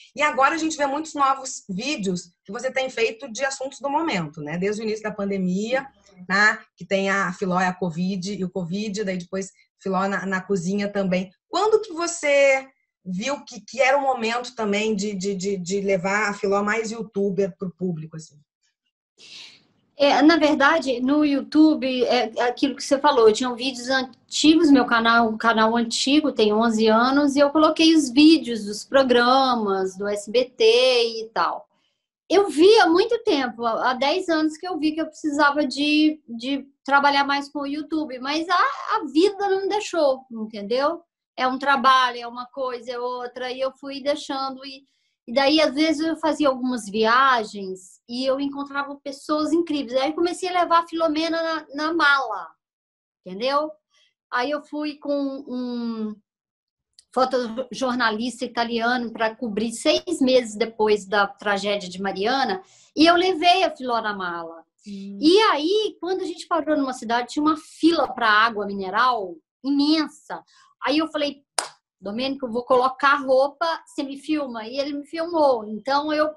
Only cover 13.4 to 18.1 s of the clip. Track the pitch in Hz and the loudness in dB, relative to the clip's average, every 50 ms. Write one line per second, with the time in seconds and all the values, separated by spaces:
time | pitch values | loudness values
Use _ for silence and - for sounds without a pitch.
13.4 | - - 247 202 - - 226 247 262 254 277 277 269 269 254 240 220 226 233 240 | -8 -12 -18 -18 -18 -6 -2 2 2 4 2 2 2 0 -2 -2 -2 -2 -4 -4
14.4 | 247 - - - 220 202 202 208 220 220 220 196 202 214 202 185 180 202 202 185 | -6 -8 -8 -6 -2 -2 0 0 0 0 -2 -2 -2 -4 -4 -4 -4 -4 -4 -4
15.4 | 180 202 196 185 175 165 196 202 190 196 196 180 170 190 202 208 214 202 202 - | -4 -4 -4 -4 -4 -4 -4 -2 0 0 0 0 0 0 0 0 0 -2 -2 -2
16.4 | - 196 196 202 208 208 214 226 226 202 226 233 208 - - 196 202 202 180 190 | -2 0 0 0 0 0 0 -2 -2 -4 -8 -10 -10 -8 -4 -2 -2 -2 0 -2
17.4 | 196 185 180 - 196 180 - - 180 185 170 156 156 - | -2 -2 -4 -8 -10 -10 -8 -6 -4 -4 -4 -6 -10 -12